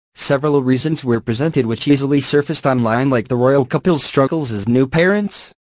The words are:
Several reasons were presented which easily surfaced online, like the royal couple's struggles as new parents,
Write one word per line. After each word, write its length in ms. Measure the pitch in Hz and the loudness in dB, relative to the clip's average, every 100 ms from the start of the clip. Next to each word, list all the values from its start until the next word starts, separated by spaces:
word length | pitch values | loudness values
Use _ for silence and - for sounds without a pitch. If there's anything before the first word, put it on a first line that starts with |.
| _ | _
Several 500 | - - 139 151 143 | -6 -2 0 2 0
reasons 400 | 127 131 156 156 | 2 0 0 -2
were 160 | 131 117 | 0 0
presented 460 | - 113 156 151 113 | 0 -2 0 0 -2
which 200 | 113 - | -2 0
easily 340 | 143 139 143 | 0 2 0
surfaced 460 | 143 147 143 156 143 | 2 0 0 -2 -2
online, 420 | 127 113 117 139 | 0 0 0 0
like 200 | 127 - | 0 0
the 80 | 123 | 0
royal 280 | 127 139 | 2 2
couple's 380 | 127 156 185 160 | 2 0 0 0
struggles 480 | - - 135 165 135 | 0 0 0 0 -4
as 160 | 107 104 | -4 0
new 220 | 123 131 | 2 2
parents, 640 | 165 180 202 208 - - - | 2 2 0 -2 -8 -12 -18